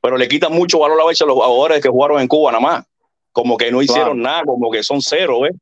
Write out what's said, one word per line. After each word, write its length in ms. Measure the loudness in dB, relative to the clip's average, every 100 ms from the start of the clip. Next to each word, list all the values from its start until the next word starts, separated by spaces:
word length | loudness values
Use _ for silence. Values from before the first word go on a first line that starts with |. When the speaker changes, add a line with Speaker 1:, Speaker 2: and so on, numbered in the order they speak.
Speaker 1:
Pero 160 | 0 0
le 100 | 0
quita 220 | 0 0
mucho 300 | 0 0 2
valor 200 | 2 2
a 40 | 2
veces 160 | 2
a 40 | 0
los 100 | 2
jugadores 460 | 2 2 2 2
que 80 | 2
jugaron 300 | 2 2 0
en 60 | 0
Cuba 240 | 2 2
nada 100 | 2
más. 240 | 0 -2 -8 _ _ _ _
Como 220 | -4 -2 -2
que 140 | 0
no 100 | 0
hicieron 380 | 0 0 0 -2
Speaker 2:
Claro. 160 | -4 -4
Speaker 1:
nada, 60 | -4
como 240 | -4 -4
que 120 | -4
son 180 | -4 -6
cero, 380 | -2 -2 0 0
¿ves? 120 | -2 -6